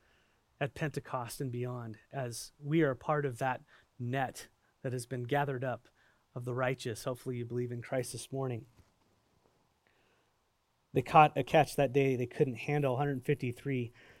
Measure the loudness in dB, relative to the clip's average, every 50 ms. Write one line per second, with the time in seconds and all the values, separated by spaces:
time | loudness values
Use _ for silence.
0 | _ _ _ _ _ _ _ _ _ _ _ -4 -4 -4 -4 -4 -6 -4 -4 -6
1 | -6 -6 -6 -6 -6 -6 -8 -6 -6 -4 -4 -4 -4 -6 -6 -8 -8 -10 -12 -14
2 | -16 _ -8 -6 -6 -6 -6 -8 -12 -14 -14 -10 -2 2 4 4 6 4 2 0
3 | 0 0 0 2 0 0 -2 0 0 0 -2 -2 -6 _ -20 -20 _ _ _ -8
4 | -4 -2 -2 -2 -2 -4 -6 -10 -16 -18 _ _ _ _ _ _ -6 -6 -6 -6
5 | -6 -6 -6 -6 -2 0 2 2 2 0 -2 -2 -4 -4 -6 -6 -10 -16 _ _
6 | _ _ _ _ _ _ -12 -8 -6 -4 -2 0 2 0 0 0 -4 -6 -6 -4
7 | -4 -6 -6 -6 -6 -6 -6 -4 -4 -4 -4 -4 -2 -4 -6 -8 -6 -2 -2 -2
8 | -2 -2 -6 -10 -10 -6 -4 -4 -2 -2 -4 -6 -8 -12 _ -20 -20 _ _ _
9 | _ _ _ _ _ _ _ _ _ _ _ _ _ _ _ _ _ _ _ _
10 | _ _ _ _ _ _ _ _ _ _ _ _ _ _ _ _ _ _ -2 -2
11 | 2 6 8 10 10 8 6 0 0 4 6 4 4 4 2 2 2 4 4 4
12 | 4 4 2 0 -2 -2 0 0 0 0 0 -4 -2 0 0 2 2 2 2 0
13 | 0 0 -2 -2 0 -2 -2 0 -2 -4 -6 -6 -4 -4 -2 -2 -4 -6 -8 -16
14 | -20 -20 -20 -20